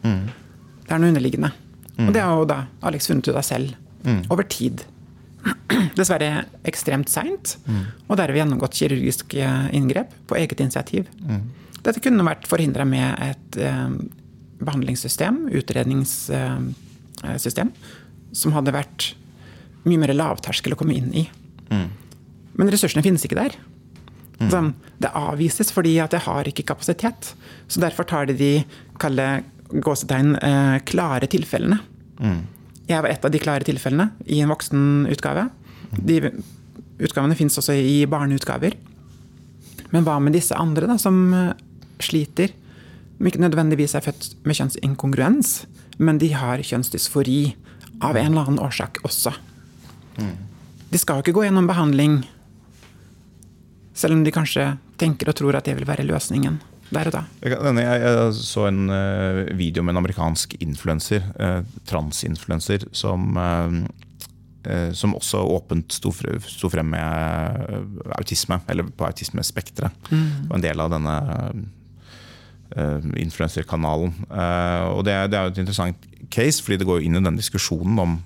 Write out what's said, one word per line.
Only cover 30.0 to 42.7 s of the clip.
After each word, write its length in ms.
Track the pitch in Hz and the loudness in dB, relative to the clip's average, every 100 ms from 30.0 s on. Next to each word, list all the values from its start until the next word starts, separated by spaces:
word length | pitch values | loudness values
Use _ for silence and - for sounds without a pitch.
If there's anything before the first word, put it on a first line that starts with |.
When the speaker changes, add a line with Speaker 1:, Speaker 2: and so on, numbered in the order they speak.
| - 131 143 143 | 0 4 4 4
Speaker 2:
eh, 360 | 143 139 139 135 | 4 4 4 2
klare 460 | - 180 175 131 - | 0 -2 0 0 0
tilfellene. 520 | 190 156 - - 208 - - - - | 0 0 -2 2 0 -2 -20 -20 -4
Speaker 1:
Mm. 220 | 107 85 87 - - - - | 0 0 -4 -14 -20 -20 -2
Speaker 2:
Jeg 140 | 165 | 0
var 80 | 151 | 0
et 140 | - | 0
av 60 | 143 | 0
de 80 | 151 | 0
klare 240 | 156 143 | 0 0
tilfellene 460 | 139 147 139 139 208 - - | -2 -2 0 2 0 -2 -2
i 140 | 147 | 2
en 80 | 147 | 2
voksen 580 | 147 - 143 143 143 143 | 0 0 2 4 4 2
utgave. 420 | 143 143 143 240 - - - - | -2 -2 -2 -2 -6 -20 -20 -8
Speaker 1:
Mm. 140 | 101 95 | -4 2
Speaker 2:
De 140 | 165 147 - - - - - - - | 2 2 -4 -14 -18 -20 -20 -20 -6
utgavene 380 | 147 - 139 160 | -4 0 0 2
finnes 200 | 151 143 | 2 0
også 160 | 135 | 0
i 300 | 139 131 143 143 | 2 4 4 4
barneutgaver. 680 | 151 143 139 - 123 165 - - - - - - - - - - - - | 2 0 0 -2 -2 -2 -4 -16 -20 -20 -20 -20 -20 -20 -20 -20 -20 0
Men 120 | 170 | 2
hva 160 | 160 147 | 4 4
med 120 | 139 | 4
disse 200 | 165 - - | 4 2 0
andre 300 | 165 151 175 | 0 2 2
da, 100 | 240 | 2
som, 360 | 196 185 185 | 4 4 6
eh, 180 | 185 180 - - - - - | 4 2 -2 -12 -20 -20 -10
sliter, 520 | - 160 147 - 190 - - | -2 0 0 0 0 -2 -20